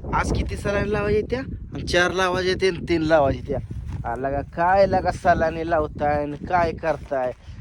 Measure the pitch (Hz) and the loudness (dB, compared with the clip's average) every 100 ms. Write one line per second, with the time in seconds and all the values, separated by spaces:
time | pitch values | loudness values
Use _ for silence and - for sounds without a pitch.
0 | - 160 175 156 - 190 202 202 202 208 | -4 -2 0 -2 -2 -4 -2 -2 0 -2
1 | 208 214 - 247 269 - - 143 - 175 | 0 0 0 -4 -6 -10 -10 -8 0 2
2 | 180 180 185 185 180 180 185 165 - 170 | 2 2 0 0 0 2 0 0 0 0
3 | 156 160 139 127 131 127 - - - - | 4 4 4 0 -4 -6 -6 -10 -8 -6
4 | 117 117 135 143 135 175 170 196 190 185 | -6 -4 -4 -4 -4 0 4 6 6 4
5 | 180 - 175 165 160 165 165 165 151 - | 0 2 4 4 2 -2 0 0 0 0
6 | 147 147 147 143 - 180 165 151 165 143 | 0 0 -2 -6 -2 0 0 -2 -2 -2
7 | - 135 127 - - - | -2 -2 -2 -6 -14 -16